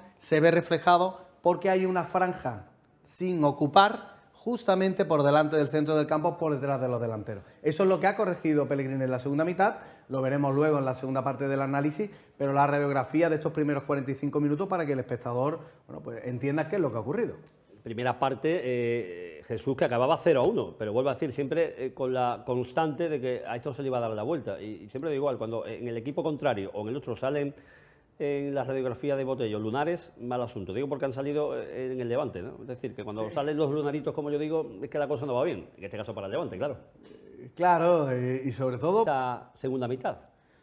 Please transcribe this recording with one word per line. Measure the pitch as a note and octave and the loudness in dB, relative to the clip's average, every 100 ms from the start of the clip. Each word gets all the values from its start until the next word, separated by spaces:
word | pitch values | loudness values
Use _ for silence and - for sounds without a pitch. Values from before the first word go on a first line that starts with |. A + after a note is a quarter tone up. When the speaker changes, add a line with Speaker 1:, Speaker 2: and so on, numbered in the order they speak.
| - _ | -18 _
Speaker 1:
se | - D#3 | 2 6
ve | E3 | 6
reflejado | E3+ - E3 F3+ F3 F#3 - - - | 6 2 2 6 6 4 -2 -16 -2
porque | F3 F3 F#3+ | 2 2 2
hay | F#3+ F#3 | 2 2
una | F#3 | 0
franja | D#3+ F#3 F#3 F3+ C3 G#2+ - _ _ _ | 0 0 0 0 -6 -8 -12 _ _ _
sin | - - F#3 F3 | -20 -6 -2 2
ocupar | D3 C#3+ D3 G3 G3+ - - - _ | 2 4 6 8 6 4 -8 -20 _
justamente | - A3 A#3+ - F#3 F#3+ F#3+ E3+ | -10 -6 -2 2 4 4 2 2
por | D#3 | 6
delante | C#3+ D3 D3+ D#3 | 6 6 6 2
del | C#3+ | 2
centro | D3+ D3+ D#3 | 0 2 2
del | D3 | 2
campo, | D#3 E3+ D#3+ | 2 0 0
por | D#3+ | -2
detrás | C#3 C#3 C3+ | 0 -2 0
de | B2+ | 0
los | A#2+ | 0
delanteros. | A#2 A2 G#2 G2+ - - | -2 -4 -8 -10 -14 -4
Eso | D#3 D3+ | -2 2
es | F#3+ | 4
lo | F3+ | 4
que | F#3+ | 2
ha | G#3 | 2
corregido | G3 F3 D#3+ D3 C3 | 0 0 2 2 2
Pellegrini | C#3 C3+ C3+ | 0 -2 -2
en | C3 | 0
la | B2+ | 0
segunda | C#3 C#3+ E3+ | 0 0 0
mitad, | F3 G3+ A#3 - - - | 2 2 2 -12 -20 -8
lo | C3 | -4
veremos | C3 C#3+ C#3+ C#3 | 0 0 2 4
luego | D#3 D3 | 4 4
en | C3 | 0
la | |
segunda | B2+ C3 C3 | -2 -2 -2
parte | C3+ B2 C#3 | -2 -2 -2
del | C3+ | 0
análisis, | C3+ C#3 D3 D3+ G#3 - - - | 0 0 0 0 -6 -6 -20 -4
pero | C#3 | 0
la | C#3 C#3+ | 4 4
radiografía | C#3+ C#3+ C#3 C3 D#3 E3 | 4 2 0 2 4 4
de | D3+ | 4
estos | D#3 | 0
primeros | D#3 D3 C#3 | 0 0 0
cuarenta | C#3 C#3+ C3 | 0 -2 -2
y | C3+ | -4
cinco | C#3+ D3 | -2 0
minutos | D3 D3 G3 | 0 0 0
para | F#3 D3 | -2 0
que | |
el | C3+ | -2
espectador, | A#2+ B2 A#2+ B2 C#3 E3 - - - | -2 -6 -4 0 0 -2 -10 -20 -16
bueno, | D3+ | -14
pues | B2+ A#2 B2+ | -10 -8 -8
entienda | B2 C#3 D3+ D#3 | -4 0 0 0
qué | G#3 | 0
es | |
lo | D3 | 0
que | A2+ | -2
ha | |
ocurrido. | A2+ G3+ G3+ - - _ _ - | -2 -2 -2 -6 -18 _ _ -18
Speaker 2:
Primera | A2+ A2 B2 B2 | -10 -2 -2 2
parte, | C3+ C3 D#3 F3 | 0 2 0 0
eh, | B2+ B2 A#2+ A#2+ F2+ F2 F2 D2+ - | 0 0 2 0 -2 -8 -12 -14 -8
Jesús, | A2+ - C3 | -6 -2 0
que | D#3 | 2
acababa | A#2 C3 D#3+ | 4 4 4
cero | F3 C#3+ | 4 4
a | C#3 | 4
uno, | A3 F#2+ - | 2 -4 -4
pero | G#2+ | -2
vuelvo | A2 C#3 | 0 0
a | |
decir | B2+ D3+ | 0 -4
siempre, | B2 C#3 D#3 E3 - B2+ | -4 -2 0 0 -2 -8
eh, | |
con | B2 C3 | -4 -2
la | B2+ B2 G#2+ | 0 0 -2
constante | - B2 B2 - D#3+ C#3 E3+ | -2 -4 -2 0 0 0 -2
de | D3 | -2
que | B2+ B2 - | -2 -4 -4
a | A#2+ | -6
esto | D3 C3 | -6 -6
se | |
le | C3+ | -2
iba | B2+ | -2
a | |
dar | A#2 | -2
la | G#2+ | -4
vuelta. | A2+ E3 G2+ F2 | -4 -4 -4 -8
Y, | G#2 F#2+ G#2 | -8 -12 -12
y | |
siempre | C3 D#3 | -8 -4
digo | C#3 C#3+ | -2 0
igual, | A2+ | -2
cuando | A2 A2+ - | -4 -4 -6
en | A2 A#2+ | -6 -6
el | A#2 | -6
equipo | A#2 C#3 | -6 -4
contrario | D3 C#3 C#3 G#2 F#2+ | -2 0 0 0 -4
o | G2+ | -6
en | G#2+ | -6
el | C#3 | -6
otro | B2+ A2 | -6 -4
salen | C3 D3 C#3+ C#3 - - - _ _ _ | -2 -2 -4 -6 -20 -20 -20 _ _ _
en | D3 C#3+ C#3+ C#3 | -2 -2 -2 -2
la | |
radiografía | B2 C3+ B2+ A2+ D3 C3+ | -2 -2 -2 -2 -2 0
de | |
Botello | C3 C3 A2+ G#2+ | -2 -2 -2 -2
lunares, | A2 B2+ D3+ F3 - - | -2 0 0 -2 -8 -14
mal | A#2+ B2 | -6 -4
asunto. | A#2 A2 F#2 | -4 -6 -6
Digo | G2 C3+ | -4 -4
porque | C#3 C#3 | -4 -4
han | |
salido, | B2 C#3 D3 D3 B2+ | -4 -4 -2 -2 -4
eh, | D#2+ F2 C3 | -6 -8 -6
en | B2+ | -4
el | A#2+ | -2
Levante, | B2 C#3+ F2+ | -2 -2 -6
¿no? | F2 C3 | -10 -12
Es | A#2 | -14
decir, | B2+ B2 G#2 | -10 -10 -10
que | |
cuando | G#2 G#2+ G#2+ | -8 -6 -4
Speaker 1:
Sí. | C#3+ | -2
Speaker 2:
salen | C#3+ D3+ | -2 0
los | D3 | 0
lunaritos, | D3+ C#3+ D3 C#3+ D#3 | 0 -2 -2 -4 -4
como | D3 | -4
yo | D3 | -4
digo, | D#3 D#3+ B2+ F#2+ | -2 -2 -4 -8
es | C3+ | -8
que | D3 | -4
la | C#3 | -2
cosa | C#3+ C#3+ | -2 0
no | B2 | 0
va | |
bien, | E3 G#2 - - | 0 -2 -10 -14
en | |
este | F#2 G#2+ | -12 -10
caso | G#2+ G#2 | -8 -8
para | G2 | -4
el | |
Levante, | C3 C#3+ F#2+ | -4 -4 -4
claro. | C#3+ A#2+ - - | -6 -6 -14 -20
Speaker 1:
Eh, | - - - - C3 | -20 -20 -20 -20 -18
claro, | - F3+ E3+ E3+ E3+ C#3 | 0 4 6 6 6 4
eh, | B2+ B2 C3 | 0 0 -2
y | C3+ | -2
sobre | A2+ C3 B2 | -2 -2 0
todo | D3+ G#3 | 2 4
Speaker 2:
Esta | G#3 C3+ B2+ A#2+ - | 4 2 0 -4 -10
segunda | _ C3 C3 A#2+ | _ -4 -2 -2
mitad. | B2+ G3 - - _ _ _ | -2 -4 -6 -12 _ _ _